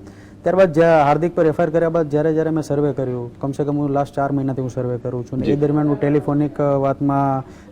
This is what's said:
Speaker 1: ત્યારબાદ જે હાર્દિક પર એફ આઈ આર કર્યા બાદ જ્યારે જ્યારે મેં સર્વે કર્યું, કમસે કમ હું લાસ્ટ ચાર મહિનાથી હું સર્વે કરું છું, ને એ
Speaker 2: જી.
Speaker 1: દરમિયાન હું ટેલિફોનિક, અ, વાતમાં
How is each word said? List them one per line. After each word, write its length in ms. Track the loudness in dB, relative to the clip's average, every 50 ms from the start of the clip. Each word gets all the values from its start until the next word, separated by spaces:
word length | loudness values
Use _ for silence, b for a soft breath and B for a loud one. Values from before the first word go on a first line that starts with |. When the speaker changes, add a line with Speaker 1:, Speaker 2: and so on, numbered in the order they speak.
| B B B B B B B B -2
Speaker 1:
ત્યારબાદ 300 | 0 4 4 4 4 4
જે 80 | 4
હાર્દિક 540 | 4 6 6 6 4 4 2 2 0 0 0
પર 100 | 2 2
એફ 140 | 2 2 0
આઈ 60 | 0
આર 60 | 0
કર્યા 180 | 0 0 0 2
બાદ 200 | 0 0 0 0
જ્યારે 240 | 0 0 0 2 0
જ્યારે 160 | 0 0 0
મેં 140 | -2 -2 -2
સર્વે 300 | -2 -2 0 0 0 -2
કર્યું, 460 | -4 -4 -4 -4 -6 -8 -10 -10 -8
કમસે 240 | -6 -6 -4 -2 -2
કમ 140 | -2 -2
હું 120 | -2 -2 0
લાસ્ટ 260 | 0 -2 -2 -2 -2
ચાર 160 | -4 -2 -2
મહિનાથી 300 | -2 -2 -2 -2 -4 -4
હું 80 | -6 -6
સર્વે 280 | -6 -6 -4 -4 -6
કરું 280 | -6 -6 -6 -6 -6 -8
છું, 140 | -6 -6 -2
ને 60 | 0
એ 40 | 0
Speaker 2:
જી. 60 | 0
Speaker 1:
દરમિયાન 320 | 2 2 2 2 2 0
હું 120 | 0 0 0
ટેલિફોનિક, 640 | 0 0 0 0 0 0 0 0 0 -2 -2 -2
અ, 140 | 0 0 0
વાતમાં 680 | 2 0 0 -2 0 0 0 0 2 0 0 -2 -4 -6 B B B B B